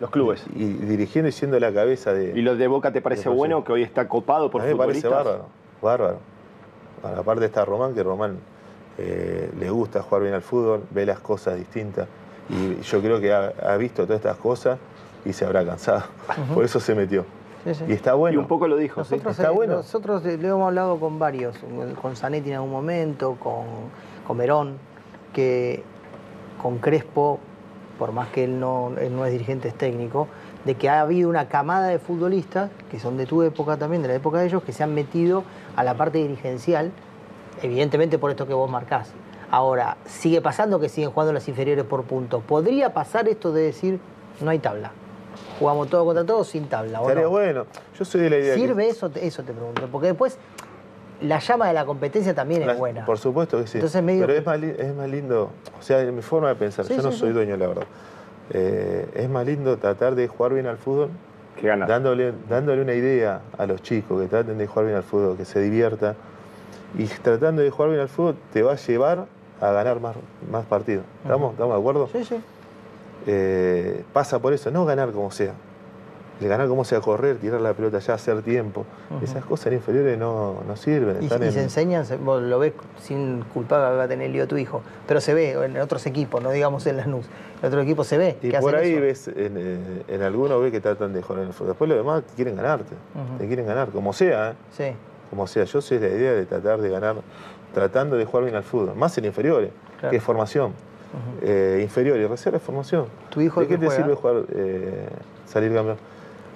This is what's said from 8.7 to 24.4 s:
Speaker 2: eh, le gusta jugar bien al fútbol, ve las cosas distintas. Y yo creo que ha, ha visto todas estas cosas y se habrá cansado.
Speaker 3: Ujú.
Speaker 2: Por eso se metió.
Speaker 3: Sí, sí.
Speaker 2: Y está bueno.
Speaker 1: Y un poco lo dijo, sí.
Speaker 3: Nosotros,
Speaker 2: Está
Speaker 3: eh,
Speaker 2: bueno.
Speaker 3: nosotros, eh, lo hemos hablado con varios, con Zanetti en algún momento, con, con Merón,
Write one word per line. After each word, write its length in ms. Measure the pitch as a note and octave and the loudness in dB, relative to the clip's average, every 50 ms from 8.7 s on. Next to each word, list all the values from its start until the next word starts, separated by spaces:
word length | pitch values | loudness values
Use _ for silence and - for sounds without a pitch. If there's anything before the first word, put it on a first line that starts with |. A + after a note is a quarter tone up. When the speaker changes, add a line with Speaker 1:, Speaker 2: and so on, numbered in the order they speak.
| - - - - - - | -20 -20 -20 -16 -10 -8
Speaker 2:
eh, 520 | F#2+ F2+ F2+ F2+ F2 F2+ F2+ F2 E2+ E2 - F2 | -6 -4 -4 -4 -4 -4 -4 -4 -4 -6 -6 -6
le 100 | F#2 F2+ | -4 -2
gusta 320 | G2+ A#2 A2+ A2 - G2+ | 0 0 0 0 -2 -4
jugar 220 | F#2+ - G#2 G2+ G2+ | 0 0 2 2 2
bien 100 | G2+ G2 | 2 0
al 80 | F#2 | -2
fútbol, 400 | - - - B2 A#2 A2+ A2 G#2 G2 - | -4 -2 0 2 2 2 2 0 -2 -4
ve 160 | - G2+ G2+ | -2 0 0
las 140 | G2+ G2 - | 0 0 -2
cosas 360 | - - G#2+ G2 - F#2+ F2+ | -2 -4 -4 -2 -2 -2 -4
distintas. 520 | F2+ F2+ - - A2+ G#2+ G#2 F#2 G2 F#2 - - - - - - - - - | -4 -6 -8 -6 -6 -6 -4 -4 -4 -6 -6 -10 -16 -20 -20 -20 -18 -10 -6
Y 320 | F#2+ F#2 F#2+ F#2+ F2 - | -4 -2 -2 -2 -2 -4
yo 180 | - - - G2+ | -2 0 2 2
creo 200 | G2 G#2+ A#2 A2 | 4 4 2 4
que 120 | G2+ G2+ | 4 4
ha, 220 | G#2 G2+ G2 G2 - - - | 4 4 4 0 -2 -2 0
ha 140 | F#2+ G2+ | 2 2
visto 260 | G2+ A#2 B2 - - F#2 | 2 0 0 0 -2 0
todas 120 | F2 A2 | 2 0
estas 200 | G#2+ - G#2+ F#2+ | 0 0 -2 -2
cosas 420 | - - A2 B2 A#2+ - C3 B2+ C3 - - - - - - - - - | 0 0 0 0 2 2 0 0 0 -6 -14 -20 -20 -20 -20 -20 -8 -6
y 100 | G2+ F#2 | -6 -2
se 120 | - G2+ | -2 0
habrá 180 | F#2 F#2 F#2+ F2+ | 2 2 2 2
cansado. 400 | E2+ E2+ E2+ - - G#2 G#2 - - - - - - | 0 -2 -2 0 2 2 2 0 -4 -12 -12 -8 -6
Speaker 3:
Ujú. 260 | - D#3+ C#3+ B2 D#3 | -4 -4 -2 0 2
Speaker 2:
Por 100 | F3 - | 2 2
eso 140 | A#2+ - A#2+ | 2 2 0
se 160 | G#2+ - A2+ | 0 2 2
metió. 280 | G#2+ G2 F2+ G2 F#2+ F2+ - - - - - - - - | 2 2 2 2 0 0 -2 -8 -18 -20 -20 -20 -8 -6
Speaker 3:
Sí, 120 | E3+ E3 | -4 -4
sí. 80 | D3 E3 D#3+ | -4 0 0
Speaker 2:
Y 20 | A2 | -2
está 220 | G2+ - C3 B2+ | 2 4 4 4
bueno. 180 | C#3+ D#3+ E3+ D#3 | 6 6 4 4
Speaker 1:
Y 40 | |
un 100 | D3 C#3 | 2 2
poco 200 | C#3 E3 D#3+ E3+ | 2 2 2 4
lo 80 | E3 D3 | 4 4
dijo, 280 | D3 D3+ C#3 - - D3+ | 2 2 0 -2 -6 -4
sí. 80 | - - | -2 -2
Speaker 3:
Nosotros, 220 | - - A3 F#3+ | -2 -2 -4 0
Speaker 2:
Está 140 | - F3+ D#3 | 2 2 2
Speaker 3:
eh, 40 | E3 | 4
Speaker 2:
bueno. 200 | G3+ A3+ G#3+ E3+ | 2 2 2 0
Speaker 3:
nosotros, 500 | F3+ D#3+ - - A3+ G3+ G3 G#3 F#3 D#3 | -2 -2 -4 -6 -4 -2 -2 -2 -2 -2
eh, 120 | F3+ E3+ D#3 | -2 -4 -2
lo 80 | D#3+ | -2
hemos 200 | F#3+ G3 F#3+ F#3+ | 0 0 2 2
hablado 320 | F#3 F3+ F#3 F#3 F#3 F3+ D#3+ | 2 2 2 0 0 0 0
con 200 | D#3+ D#3+ D#3 D#3 | -2 -4 -2 -2
varios, 360 | D#3 D3+ C#3 C3 B2 A#2+ A#2 - - B2+ A#2+ B2 B2+ B2 C3+ C3 | -2 -2 0 -2 -4 -4 -6 -8 -12 -10 -8 -8 -8 -8 -8 -8
con 140 | - C3 C3 | -8 -8 -6
Zanetti 340 | A#2 - C3 D3 D3+ C#3+ C#3+ | -4 -4 -4 -4 -4 -4 -4
en 60 | C#3 | -4
algún 160 | C3+ C3+ C3+ | -4 -4 -4
momento, 680 | C3+ C3+ C#3 D#3+ F3 E3+ D#3+ D#3 C#3+ C3+ C#3 C3 B2+ A#2+ | -4 -4 -4 -2 -2 0 -2 -2 -2 -2 -2 -2 -2 -2
con, 260 | - A#2+ A#2 A#2 A#2 A#2 A#2 A2+ A2+ - - - - - - - - | -4 -6 -4 -4 -6 -8 -10 -10 -12 -12 -14 -16 -18 -18 -18 -10 -8
con 100 | - B2 | -6 -2
Merón, 400 | A#2+ | 0